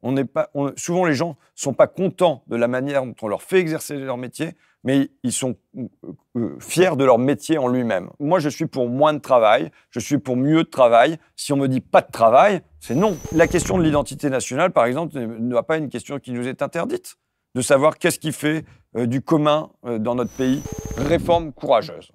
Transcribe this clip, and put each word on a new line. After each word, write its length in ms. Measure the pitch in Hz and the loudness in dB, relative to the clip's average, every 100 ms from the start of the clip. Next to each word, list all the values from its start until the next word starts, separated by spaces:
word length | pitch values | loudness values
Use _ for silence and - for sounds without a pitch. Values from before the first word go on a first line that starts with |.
On 80 | 117 | -2
n'est 140 | 135 135 | -2 -2
pas, 260 | - 151 | -4 -4
on, 180 | 143 139 135 | -2 -4 -6
souvent, 280 | - 175 180 | -4 0 0
les 100 | 135 | 0
gens 220 | 170 156 _ - | -2 -8 _ -10
sont 180 | 147 | -8
pas 140 | 123 - | 2 2
contents 560 | - 185 - 180 135 _ | 2 -4 2 0 0 _
de 100 | 117 | -2
la 120 | 117 | 0
manière 360 | 123 139 139 | 0 -2 -4
dont 120 | 131 104 | -4 -8
on 40 | 110 | -6
leur 140 | 98 | -6
fait 160 | - 190 | 0 0
exercer 400 | 180 156 - 147 | 0 -4 -6 -10
leur 180 | 135 123 | -8 -8
métier, 400 | 127 - 160 175 _ _ | -10 -8 -10 -10 _ _
mais 260 | 120 139 135 _ | 0 0 0 _
ils 80 | 123 | -6
sont, 240 | - 131 113 _ - | -4 -4 -6 _ -14
euh, 120 | 117 _ - - _ 123 | -14 _ -18 -18 _ -6
euh, 200 | 110 69 | -6 -6
fiers 360 | - - 185 147 | -8 2 2 4
de 80 | |
leur 140 | 135 120 | 4 6
métier 400 | 127 143 - 160 | 4 -2 -2 -2
en 100 | 127 | 0
lui-même. 440 | 127 120 98 90 - | 0 0 -2 -4 -8
Moi, 180 | 147 180 | 0 0
je 100 | 147 | 0
suis 200 | - 165 | -4 -6
pour 220 | 135 120 | -4 -4
moins 240 | 127 151 151 | 2 2 0
de 40 | |
travail, 520 | - 127 110 117 - _ _ | 2 4 6 4 0 _ _
je 100 | - | -10
suis 200 | 113 143 | -2 -4
pour 180 | - 127 | -2 -2
mieux 260 | 139 160 | 2 2
de 60 | 165 | 0
travail. 480 | - 123 117 135 165 _ - | 4 6 6 4 2 _ -14
Si 160 | - | -4
on 60 | 143 | 0
me 100 | 139 | 0
dit 140 | 131 | 0
pas 200 | - 190 | 2 2
de 100 | - | 2
travail, 500 | - 113 123 190 185 - _ | 2 6 6 6 2 -6 _
c'est 140 | - | -6
non. 240 | 123 214 165 - | 0 0 -2 -4
La 160 | 151 165 | 2 2
question 320 | 175 160 190 | 2 -2 0
de 40 | |
l'identité 460 | 160 143 139 143 147 | 2 0 -2 -4 -4
nationale, 420 | 131 - 131 185 | -2 -4 -2 0
par 140 | - 120 | 2 2
exemple, 320 | 127 170 143 | 0 -6 -6
ne, 80 | 113 | -8
ne 280 | 113 117 | -6 -2
va 100 | 123 | -2
pas 140 | - 160 | 0 -2
une 120 | 151 | -4
question 300 | 120 - 143 | -8 -10 -12
qui 120 | - | -8
nous 160 | 123 123 | -8 -6
est 140 | 131 | -6
interdite, 560 | 139 165 180 359 - - _ _ _ - | -6 -6 -6 -6 -10 -20 _ _ _ -6
de 60 | |
savoir 340 | 123 139 151 - | 2 4 4 2
qu'est-ce 220 | 175 - | -2 -2
qui 140 | 156 | -6
fait, 320 | 139 147 156 - - _ - | -4 -4 -4 -6 -20 _ -4
euh, 120 | 120 | -2
du 160 | 131 | -4
commun, 480 | - 160 151 151 156 _ | 0 2 2 0 -2 _
euh, 140 | 123 117 | -8 -6
dans 160 | 110 | -4
notre 180 | 123 120 | -2 -4
pays. 300 | - 131 135 - - - - | -4 -4 -4 -6 -14 -12 -8
Réforme 560 | 143 165 - 170 165 | -2 -2 2 0 0
courageuse. 600 | 127 139 123 82 - - | -10 0 0 0 -12 -20